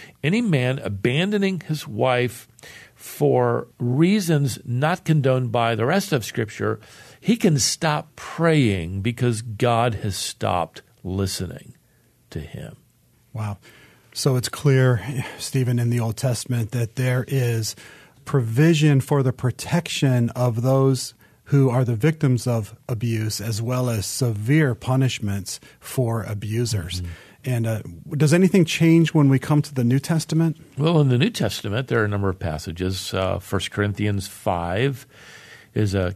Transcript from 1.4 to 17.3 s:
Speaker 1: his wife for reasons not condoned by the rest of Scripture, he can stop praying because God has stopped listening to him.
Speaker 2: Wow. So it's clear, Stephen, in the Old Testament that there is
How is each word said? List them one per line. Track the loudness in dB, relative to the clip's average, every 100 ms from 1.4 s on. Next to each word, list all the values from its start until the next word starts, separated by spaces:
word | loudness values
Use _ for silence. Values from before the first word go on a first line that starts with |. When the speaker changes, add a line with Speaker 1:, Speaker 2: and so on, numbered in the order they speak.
| 0 -2
Speaker 1:
his | -6 -8 -6
wife | -2 0 2 0 -4 -20 _ -20 -20 -20 _
for | -16 -2 2 4 2 0 -4 -6
reasons | -2 2 4 4 2 2 0 -4
not | -4 -2 0 -2
condoned | 0 2 4 2 0
by | 0 0
the | 0
rest | 0 0 0
of | -4
Scripture, | -4 -6 -6 -4 -4 -4 -10 -20 -20 -12
he | -2 2
can | 2 2
stop | 0 -2 -2 -2 -6
praying | -16 -14 -2 2 4 4 2 -2 -4
because | -4 -2 -2 -2
God | -6 -2 0 2 2 0
has | -6
stopped | -6 -8 -6 -2 -2 -2 -8 -20 _
listening | -8 -4 -4 -4 -8 -10 -18 -20 _ _ _ _ _
to | -14
him. | -12 -14 -14 -18 _ _ _ _ _
Speaker 2:
Wow. | -10 -8 -10 -16 -20 -20 _ _
So | -4 0 0
it's | -2
clear, | -2 2 4 4 2 -2 -6 -8 -8
Stephen, | -6 -2 0 0
in | 0
the | 0
Old | -2 -2
Testament | -2 -4 -4 -4 -2
that | -4 -4
there | -2 -2 0
is | -2